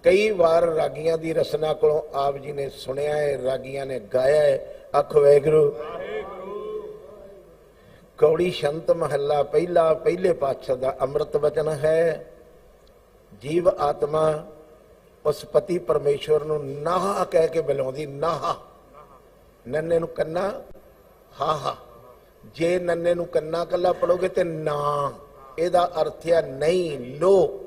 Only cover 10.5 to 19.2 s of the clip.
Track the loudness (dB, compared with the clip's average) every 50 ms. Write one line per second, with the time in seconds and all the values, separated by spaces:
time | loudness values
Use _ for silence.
10.5 | -4 -6 -4 -6 -4 -2 -2 -4 -2 -2 -4 -4 -2 -4 -4 -2 -2 0 0 0
11.5 | 0 0 -2 -2 -4 -2 0 0 2 2 2 0 -2 -4 -10 -18 -20 -20 -20 -20
12.5 | -20 -20 _ -20 _ _ _ -20 _ _ _ _ _ _ _ _ -20 -16 -10 -2
13.5 | -2 2 2 2 2 2 0 -2 0 0 -2 -2 0 2 2 2 0 -2 -6 -14
14.5 | -20 -20 -20 -20 -20 -20 -20 _ -20 -20 _ _ _ _ _ -2 -2 -2 -6 0
15.5 | 0 0 0 0 -4 -4 -2 -2 -2 0 2 0 0 0 0 0 0 0 0 -2
16.5 | -4 -4 -4 -8 -10 -6 -4 -2 -2 -2 -2 -2 -2 -2 -4 0 2 2 2 2
17.5 | 0 -2 -2 -2 -2 -2 -2 -4 -6 -8 -10 -10 -8 -4 -2 -2 -2 -2 -4 -4
18.5 | -6 -6 -10 -20 -20 -20 -20 -20 -20 -20 -20 -20 -20 -20